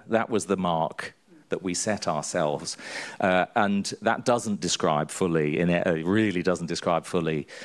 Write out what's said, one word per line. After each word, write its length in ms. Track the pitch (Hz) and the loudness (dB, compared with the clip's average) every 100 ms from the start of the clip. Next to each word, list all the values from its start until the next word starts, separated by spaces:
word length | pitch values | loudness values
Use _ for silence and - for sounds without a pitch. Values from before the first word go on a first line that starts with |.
| - | -2
that 220 | 110 - | -2 0
was 160 | 107 90 | -2 0
the 120 | 95 | 0
mark 560 | 87 80 80 - - - _ - - | 0 0 0 -4 -12 -14 _ -18 -6
that 120 | 90 | -4
we 120 | 92 | -2
set 340 | 90 107 101 - | -2 -2 -2 -2
ourselves. 680 | 76 - 90 76 71 82 - - - - - | -2 -2 0 0 -2 -6 -10 -10 -10 -10 -2
Uh, 260 | 98 92 87 117 | 2 4 2 2
and 380 | 101 101 98 - | 2 2 -2 -2
that 240 | 110 113 - | -2 0 2
doesn't 360 | 120 113 101 | 2 0 -2
describe 480 | 87 - 87 76 76 | -2 0 2 2 0
fully, 480 | - 92 80 76 78 | 0 0 2 2 2
in 100 | 87 | 2
a, 120 | 87 - | 2 2
it 200 | 80 82 | 0 2
really 360 | 107 107 90 | 2 2 2
doesn't 260 | 87 85 82 | 0 0 -2
describe 380 | 85 95 82 - | -2 0 0 0
fully 420 | 90 80 78 71 - | -2 0 -2 -4 -12